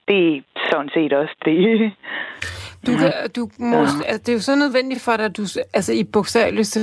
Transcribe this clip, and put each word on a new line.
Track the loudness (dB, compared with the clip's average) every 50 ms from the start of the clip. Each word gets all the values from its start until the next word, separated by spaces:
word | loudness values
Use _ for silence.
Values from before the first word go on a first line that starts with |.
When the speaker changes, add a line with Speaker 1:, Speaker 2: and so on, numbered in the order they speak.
| _
Speaker 1:
det | 0 2 4 4 2 2
er | 0 -6 _ _ -8 -2 -2
sådan | -2 -2 -2 -2 0
set | 0 0 2 2
også | 0 0 -2 -6 -4 0
det. | 2 2 4 4 4 4 4 2 0 -2 -6 -12 -12 -10 -10 -10 -10
<laughs> | -12 -12 -12 -12 -12 -12 -14 -16 -18 -6 -2
Speaker 2:
Du | -2
Speaker 1:
Ja. | 0
Speaker 2:
kan, | 2 2 2 0 -2 -6 -6 -6
du | -6 -6 -6 -8 -6
må, | -2 0 2
Speaker 1:
Ja. | 4
Speaker 2:
altså, | 2 2 0 -2 -2 -4 -4 -4 -2
det | -2
er | -2
jo | 0
så | 0 2 2
nødvendigt | 2 2 2 2 0 0 0 -4 -4 -2
for | 0 0
dig, | 0 0
at | -2 -4
du | -4 -6
s-, | -6 -6 -8 -8 -2 -2
altså, | -2 0 0 0
i | 0 -2 0 0
bogstaveligste | 0 0 2 2 2 2 2 2 0 -2 0 0 -2